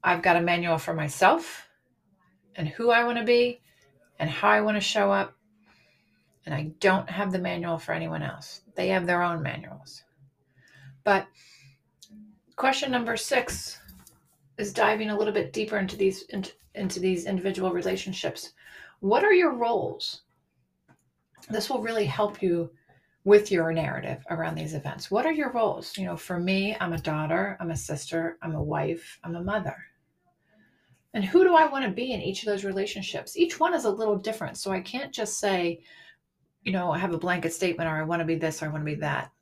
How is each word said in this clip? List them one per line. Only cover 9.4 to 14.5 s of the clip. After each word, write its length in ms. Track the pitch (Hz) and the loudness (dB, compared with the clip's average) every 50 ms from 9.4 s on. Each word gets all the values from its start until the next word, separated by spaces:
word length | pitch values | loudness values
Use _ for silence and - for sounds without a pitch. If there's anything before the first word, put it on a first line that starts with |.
manuals. 600 | 151 - - - - - - - - - - - _ _ _ _ - _ _ _ _ _ _ _ _ _ _ - - - - - _ | -4 -6 -6 -8 -10 -14 -18 -18 -20 -20 -20 -20 _ _ _ _ -20 _ _ _ _ _ _ _ _ _ _ -20 -20 -20 -20 -4 _
But 220 | 208 196 190 190 - _ _ - - - - - - _ _ _ _ _ _ - _ - - - - - _ _ _ _ | 4 4 4 2 -2 _ _ -20 -20 -20 -20 -20 -20 _ _ _ _ _ _ -20 _ -20 -20 -20 -20 -20 _ _ _ _
question 360 | - 247 262 269 269 294 262 | 0 0 0 2 0 -2 0
number 240 | 254 247 233 233 226 | 0 -2 0 -2 -4
six 640 | 220 - - 277 247 254 - - - - - - - - - - - - - _ _ _ _ _ _ _ _ | -4 -2 0 0 0 0 -2 -8 -8 -10 -12 -14 -16 -18 -20 -20 -20 -20 -20 _ _ _ _ _ _ _ _